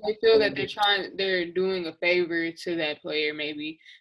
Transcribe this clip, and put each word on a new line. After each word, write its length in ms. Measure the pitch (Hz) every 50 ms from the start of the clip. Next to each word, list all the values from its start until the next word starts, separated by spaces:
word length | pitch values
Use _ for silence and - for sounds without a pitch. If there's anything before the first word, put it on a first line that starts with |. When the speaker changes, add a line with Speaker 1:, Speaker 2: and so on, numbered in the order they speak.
| 208
Speaker 1:
they 100 | 214 214 -
feel 180 | 226 226 226 214
that 160 | 214 196 -
they're 80 | 196 190
Speaker 2:
Yeah. 160 | - - 220 208
Speaker 1:
trying, 340 | 202 202 190 160 - 170
they're 340 | 180 196 190 185 180 170 175
doing 340 | 170 180 190 190 190 185 170
a 60 | 160 156
favor 580 | - 175 175 180 180 175 160 170 165 165 165
to 240 | 165 - - 185 170
that 240 | 165 156 151 151 -
player 320 | - 165 151 156 151 151 151
maybe, 460 | 151 147 151 151 147 151 156 160 - _ - - -